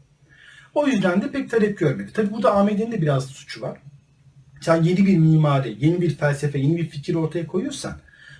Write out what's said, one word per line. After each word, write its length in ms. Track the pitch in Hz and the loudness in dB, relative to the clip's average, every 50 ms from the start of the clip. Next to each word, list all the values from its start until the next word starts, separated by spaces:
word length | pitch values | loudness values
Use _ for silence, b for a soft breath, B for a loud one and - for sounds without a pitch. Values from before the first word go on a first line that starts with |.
| _ _ _ _ B B B B B B B B B B B | _ _ _ _ B B B B B B B B B B B
O 120 | 302 294 | -2 0
yüzden 360 | 269 262 196 180 180 180 208 | 0 2 2 2 2 0 0
de 80 | 277 - | -2 -2
pek 200 | - 277 269 - | -4 -6 -6 -2
talep 280 | 233 226 214 202 202 - | 0 0 0 0 0 0
görmedi. 340 | 175 139 - - 101 - - | 0 0 0 -2 -8 -8 -4
Tabii 180 | 214 214 202 | -2 -2 -2
burada 220 | 214 - - 220 202 | -2 0 2 2 4
A 100 | 202 202 | 4 2
M 140 | 214 208 196 | 2 2 -2
D'nin 140 | 226 233 | -4 -4
de 100 | 226 175 | -2 -2
biraz 240 | 156 151 135 131 131 | 0 0 0 0 -2
suçu 340 | - - - - - - 117 | -6 -12 -18 -18 -16 -14 -12
var. 180 | - - - - - - - - _ _ _ _ _ _ _ - - _ - - | -12 -12 -12 -14 -18 -20 -20 -20 _ _ _ _ _ _ _ -20 -20 _ -20 -6
Sen 220 | - 165 165 165 | 0 2 2 4
yeni 240 | 160 170 185 202 196 | 4 2 4 4 4
bir 120 | 196 185 160 | 4 6 6
mimari, 580 | 160 160 156 156 151 147 139 135 127 113 104 104 | 6 6 6 4 4 2 2 0 -2 -4 -4 0
yeni 200 | 139 160 180 180 | 2 2 2 2
bir 140 | 175 160 - | 0 -2 -2
felsefe, 440 | - 151 147 139 - 151 143 - 139 | 0 0 -2 -2 -2 -4 -4 -2 0
yeni 180 | 135 151 170 | 0 0 0
bir 120 | 170 160 - | 0 -2 -6
fikir 260 | - 143 - - 160 | -8 -10 -6 -4 -2
ortaya 320 | 165 160 156 - 170 160 | -2 -2 -2 -4 -6 -8
koyuyorsan 460 | - - 190 254 302 - - - - - - B B B B B B B | -6 -6 -6 -6 -6 -8 -10 -10 -12 -12 -14 B B B B B B B